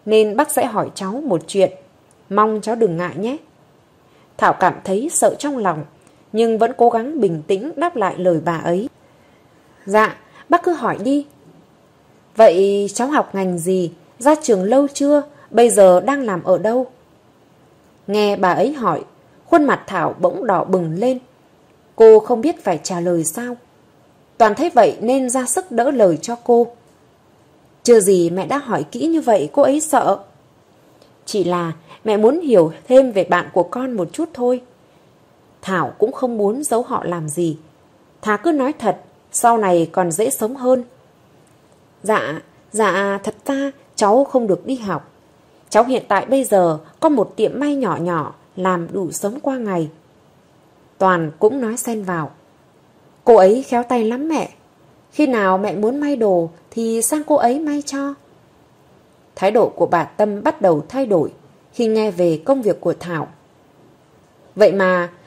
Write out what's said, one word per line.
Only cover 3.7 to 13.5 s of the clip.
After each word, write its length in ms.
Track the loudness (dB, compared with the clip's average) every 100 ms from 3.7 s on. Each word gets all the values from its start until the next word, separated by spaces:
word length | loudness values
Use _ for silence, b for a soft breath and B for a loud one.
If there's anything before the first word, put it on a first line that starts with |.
| _ _ _ b b b -2
Thảo 160 | 0
cảm 200 | 2 0 -2
thấy 260 | -4 -4 -4
sợ 240 | 0 0 0
trong 180 | -6 -4
lòng, 280 | -4 -4 -8 _ b b _
nhưng 260 | -2 0 2
vẫn 140 | 0 2
cố 120 | 2
gắng 300 | 2 -2 -2
bình 220 | -2 -2 -4
tĩnh 240 | -4 -4 -6
đáp 200 | -4 -2
lại 220 | -4 -2
lời 240 | 0 0 -2
bà 120 | -4
ấy. 320 | -2 -4 -4 -12 b b b b _ _ _ _ -2
"Dạ, 320 | 0 0 -2 B B -2
bác 140 | 0
cứ 100 | 0
hỏi 240 | -2 -4 -4
đi." 220 | -2 -2 -4 _ _ _ _ _ _ _ _ _ _ 6
"Vậy 540 | 6 6 2 0 -4
cháu 140 | -4 -2
học 280 | -2 -2 -4
ngành 240 | -4